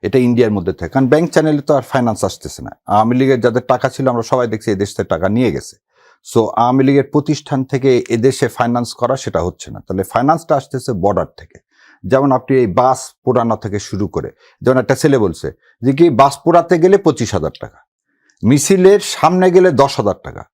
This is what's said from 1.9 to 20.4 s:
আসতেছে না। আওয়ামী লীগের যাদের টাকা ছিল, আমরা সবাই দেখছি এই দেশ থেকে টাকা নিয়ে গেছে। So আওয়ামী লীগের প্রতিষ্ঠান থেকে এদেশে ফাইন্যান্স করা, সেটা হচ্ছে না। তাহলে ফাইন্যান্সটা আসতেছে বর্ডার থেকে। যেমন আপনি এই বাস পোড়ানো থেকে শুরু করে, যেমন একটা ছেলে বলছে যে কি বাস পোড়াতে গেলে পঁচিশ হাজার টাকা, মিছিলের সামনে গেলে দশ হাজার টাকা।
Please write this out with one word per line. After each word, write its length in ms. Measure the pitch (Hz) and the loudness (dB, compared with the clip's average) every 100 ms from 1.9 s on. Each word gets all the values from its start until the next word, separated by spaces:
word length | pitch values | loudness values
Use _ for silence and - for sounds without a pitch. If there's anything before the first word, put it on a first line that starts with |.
| 135 120 104 | -2 -2 -2
আসতেছে 380 | 98 - 78 - | -4 -6 -16 -14
না। 80 | - - - | -16 -18 -2
আওয়ামী 300 | 101 113 123 | 0 2 2
লীগের 260 | 135 131 | 2 2
যাদের 200 | 120 117 - | 2 0 -2
টাকা 220 | 127 135 | -2 -2
ছিল, 180 | - 131 | -2 -2
আমরা 140 | 120 | -2
সবাই 260 | 113 131 120 | -2 -2 -2
দেখছি 220 | 107 - | -4 -4
এই 60 | 98 | -4
দেশ 200 | 101 - | -4 -6
থেকে 120 | 95 | -4
টাকা 220 | 82 95 | -2 -2
নিয়ে 220 | 107 123 | 0 0
গেছে। 260 | 69 - - _ _ _ _ - | -2 -10 -20 _ _ _ _ -4
So 140 | - 110 - | -2 0 0
আওয়ামী 280 | 120 131 | 2 2
লীগের 200 | 135 139 | 4 2
প্রতিষ্ঠান 600 | 135 151 143 151 - 139 | 2 -2 -2 -6 -4 -6
থেকে 400 | 131 135 131 123 - | -4 -2 2 0 0
এদেশে 380 | 120 120 127 123 | 0 0 0 -4
ফাইন্যান্স 460 | - 120 120 120 | -2 -2 -2 -4
করা, 240 | - 120 135 | -6 -4 -4
সেটা 240 | - 82 | -4 -4
হচ্ছে 300 | 87 - - | -4 -8 -16
না। 80 | 52 | -18
তাহলে 240 | - 92 | -10 -6
ফাইন্যান্সটা 520 | 92 113 135 160 - 147 | -2 -2 0 0 0 -4
আসতেছে 380 | - 127 - | -2 -10 -6
বর্ডার 320 | 107 92 98 80 - | -2 0 0 -4 -8
থেকে। 220 | - - _ _ _ _ | -20 -20 _ _ _ _
যেমন 280 | 98 131 139 | -2 0 2
আপনি 260 | 131 - 131 | 0 0 0
এই 100 | 120 | 0
বাস 460 | 87 123 127 - _ | 2 0 0 -6 _
পোড়ানো 320 | - 123 117 110 | -2 0 0 -4
থেকে 240 | 110 101 | -4 -8
শুরু 280 | - 98 101 | -8 -6 -4
করে, 240 | - - - _ _ | -6 -8 -14 _ _
যেমন 160 | - 131 | 0 0
একটা 180 | 110 131 | 0 0
ছেলে 220 | 156 139 | 2 2
বলছে 340 | 104 82 71 - _ _ | 0 -4 -10 -12 _ _
যে 120 | 120 | -2
কি 160 | 139 170 | 4 2
বাস 280 | 117 139 - | 6 2 2
পোড়াতে 420 | - 170 170 175 | 0 2 2 2
গেলে 180 | 180 196 | 4 4
পঁচিশ 360 | 185 147 113 | 2 0 -2
হাজার 180 | 98 78 - | -4 -6 -8
টাকা, 160 | - _ _ _ _ _ _ _ | -18 _ _ _ _ _ _ _
মিছিলের 560 | 101 139 - 196 185 202 | 0 2 2 4 6 4
সামনে 520 | - - 156 185 185 | 0 -2 0 2 4
গেলে 200 | 180 180 | 4 4
দশ 260 | 147 139 - | 4 0 2
হাজার 180 | 104 92 | -4 -4
টাকা। 200 | - - | -10 -16